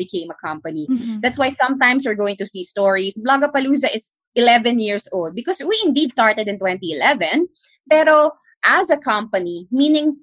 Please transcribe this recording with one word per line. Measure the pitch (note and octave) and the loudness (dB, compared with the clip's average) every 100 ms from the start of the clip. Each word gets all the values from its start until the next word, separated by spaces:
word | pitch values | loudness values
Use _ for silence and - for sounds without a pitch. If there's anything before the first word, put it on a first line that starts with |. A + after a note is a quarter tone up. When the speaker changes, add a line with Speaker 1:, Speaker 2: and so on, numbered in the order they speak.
Speaker 1:
became | F#3 F3+ E3 | -6 -8 -10
a | - | -12
company. | E3 D#3 D#3+ D#3 D3+ | -10 -10 -10 -8 -4
Speaker 2:
Mm-hmm. | B3+ A#3 G#3+ | -4 -4 -4
Speaker 1:
That's | A#3+ C4 | -4 -2
why | C4 | -2
sometimes | C#4 B3+ C4+ B3 C4 C4 | 0 -2 0 2 2 0
we're | G#3 | -2
going | G3+ G3 | -4 -4
to | F#3+ | -8
see | F#3 | -10
stories. | F3+ G3+ G3 F#3+ F#3+ G#3+ | -8 0 2 2 -2 -4
Blogapalooza | A#3+ C#4 D4 C#4+ C4+ C#4+ B3+ | 0 2 2 0 0 0 0
is | A3+ - _ _ | -4 -10 _ _
eleven | A#3 A#3+ A#3 A#3 A#3+ | 2 4 4 4 0
years | G#3+ G3+ - | 0 -4 -6
old | F#3+ D#3+ F#3+ | -6 -6 -6
because | A#3+ F#4+ | -6 -4
we | D#4 G#4+ | -2 0
indeed | F#4 C4 C#4+ | 0 2 0
started | - A3 G#3+ G#3 | 2 2 2 -2
in | F#3+ | -4
twenty | F#3+ F#3+ D#3+ D3 | -4 -4 -6 0
eleven. | G#3+ B3+ D#3+ C#4 F4 _ _ _ | 0 0 0 -2 -2 _ _ _
Pero | - D#4 D#4 D4+ D4+ - _ _ | 2 4 6 6 4 -2 _ _
as | A3+ C4+ F4+ | 0 2 2
a | D4 | 0
company, | C#4 G#3+ A3 F#3+ F3 F3 F#3 | 0 -2 -2 -4 -4 -10 -4
meaning | C4 D4 D4+ D4+ D4 | 0 2 2 0 -2